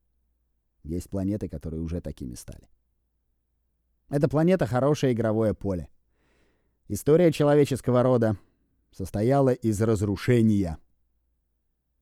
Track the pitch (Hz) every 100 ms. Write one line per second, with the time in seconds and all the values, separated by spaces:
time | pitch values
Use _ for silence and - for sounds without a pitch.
0 | _ _ _ _ _ _ _ _ 76 87
1 | - 98 95 104 90 80 82 80 82 85
2 | - - 64 60 - - - _ _ _
3 | _ _ _ _ _ _ _ _ _ _
4 | - 143 131 147 165 185 113 123 135 151
5 | 135 117 113 110 110 95 101 87 76 _
6 | _ _ _ _ _ _ _ _ - 101
7 | - 160 175 - 147 147 143 127 - 123
8 | 127 123 110 101 _ _ _ _ _ -
9 | 92 98 113 139 131 127 113 101 110 104
10 | 104 95 - 120 113 101 90 78 _ _
11 | _ _ _ _ _ _ _ _ _ _